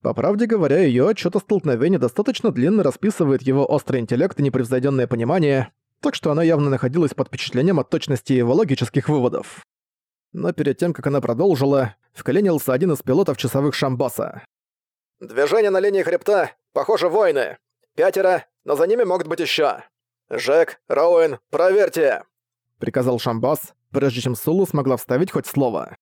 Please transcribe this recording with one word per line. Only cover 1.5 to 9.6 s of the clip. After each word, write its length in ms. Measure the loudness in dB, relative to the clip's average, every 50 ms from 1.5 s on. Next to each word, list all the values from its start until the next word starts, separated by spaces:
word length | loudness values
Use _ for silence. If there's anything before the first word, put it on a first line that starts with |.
| -2 -2 0 -2 0 0 2 0 2
достаточно 540 | 2 0 0 0 -2 -2 -2 -2 -2 -2 -2
длинно 320 | 0 0 0 2 2 2 2
расписывает 580 | 0 -2 0 -4 -4 -2 0 0 2 2 0
его 240 | 0 0 0 2 2
острый 360 | 0 0 -2 -2 -2 -4 -4
интеллект 360 | -2 -2 0 0 0 0 0
и 60 | -2 -2
непревзойденное 640 | 0 0 -2 -2 0 -2 0 0 0 0 0 -2
понимание, 640 | -2 -2 -4 -2 0 0 2 2 2 2 0 -2 -4 _ _ _ _ _ _
так 120 | -6 -4 -4
что 160 | -2 -2 0
она 140 | 0 2 2
явно 260 | 2 2 2 2 0
находилась 440 | 0 0 -2 -2 0 0 0 0 0
под 140 | -4 -6
впечатлением 520 | -6 -6 -10 -10 -4 -2 0 2 2 2 0
от 100 | 0 _
точности 440 | -4 -4 -2 -2 -4 -4 _ 0 0
его 200 | 2 2 2 2
логических 540 | 2 2 0 0 -2 -2 -2 -2 -2 0
выводов. 560 | 0 0 2 0 0 -2 -2 -8 -8 -18 -20